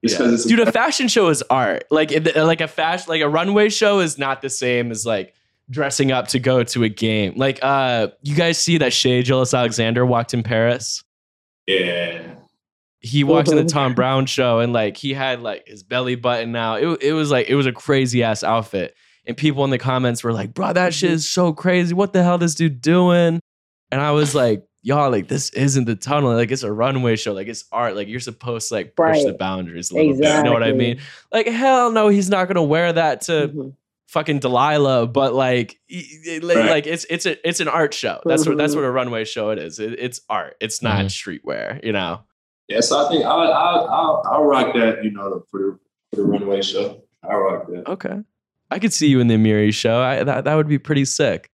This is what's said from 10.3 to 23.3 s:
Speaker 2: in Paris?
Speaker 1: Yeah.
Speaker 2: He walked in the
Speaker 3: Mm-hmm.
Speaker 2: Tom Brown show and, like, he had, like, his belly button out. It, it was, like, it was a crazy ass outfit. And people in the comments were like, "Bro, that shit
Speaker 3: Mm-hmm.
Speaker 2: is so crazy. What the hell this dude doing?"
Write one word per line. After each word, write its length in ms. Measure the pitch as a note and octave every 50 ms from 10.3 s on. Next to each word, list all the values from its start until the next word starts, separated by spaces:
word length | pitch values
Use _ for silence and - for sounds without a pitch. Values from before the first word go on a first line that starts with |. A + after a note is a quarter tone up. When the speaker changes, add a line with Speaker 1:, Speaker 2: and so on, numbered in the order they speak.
| -
Speaker 2:
in 80 | A#2+ A2+
Paris? 600 | A2+ A#2+ A2 A2+ A#2 A#2+ B2 - - - - - _ _ _ _ _ _ _ _ _ _ _ _ -
Speaker 1:
Yeah. 680 | F#2+ F#2 F2+ F2 F2 F2 F2 E2+ E2+ E2+ - - - - - _ _ _ _ _ _ _ _ _ _ _
Speaker 2:
He 220 | - A#2 A#2 C#3+ C#3
walked 240 | C#3 D#3+ E3 D3 D#3
in 60 | D#3
the 60 | D3+ C#3
Speaker 3:
Mm-hmm. 60 | E3
Speaker 2:
Tom 260 | - D3 C#3 B2+ B2+
Brown 320 | A#2+ B2+ B2+ C3+ C3+ C3
show 320 | C3 - - C3 B2 A#2 A2+
and, 140 | A#2 A#2+ A#2+
like, 240 | A#2 A2 G#2 G2
he 160 | - - C#3 C3+
had, 260 | C#3 C3+ C3 B2+ A#2+
like, 280 | A#2 A2+ G2+ - - -
his 140 | G#2 G#2 F#2+
belly 320 | _ B2 B2 B2+ B2+ B2+
button 400 | B2 A#2 B2 B2 A#2 A2+ A#2 A#2
out. 260 | A#2 A2+ A2+ A2 G#2+ C3+
It, 200 | E3+ E3 - C3+
it 100 | C#3+ D#3
was, 180 | D#3+ D3+ D3
like, 180 | C#3+ B2+ A2+ -
it 60 | B2+
was 120 | C#3+ C#3
a 60 | B2+ A#2+
crazy 500 | - - - C#3+ C3+ C3+ B2 A#2 B2 A#2
ass 180 | A2+ A2 G#2 -
outfit. 540 | E2+ A2+ A2+ G#2+ - - - F2 - _ _ _ _ _ _ _
And 120 | - A#2
people 260 | B2 C#3+ D#3 C#3+ C3+ C#3+
in 60 | C3+
the 80 | C3+ A#2+
comments 440 | - B2+ B2+ B2+ B2+ B2 A#2+ A#2 -
were 80 | A#2+ A2+
like, 200 | A2 - - -
"Bro, 200 | - F#3 - E3+
that 200 | F3+ F3+ F3 D#3+
shit 160 | D3 F#3 F3
Speaker 3:
Mm-hmm. 40 | E3+
Speaker 2:
is 160 | D#3+ D3+ -
so 220 | - - F3+ E3+ D#3
crazy. 420 | - - F3+ F#3 F3+ F3 E3+ E3+
What 180 | F3+ G3+ G3 -
the 100 | F#3 F3
hell 140 | F3 F3 F3
this 160 | F3 E3+ D3+
dude 260 | D3 E3 D#3+ C#3+ B2
doing?" 600 | - D3+ E3+ F3+ F3+ F3+ F3 F3 E3+ E3+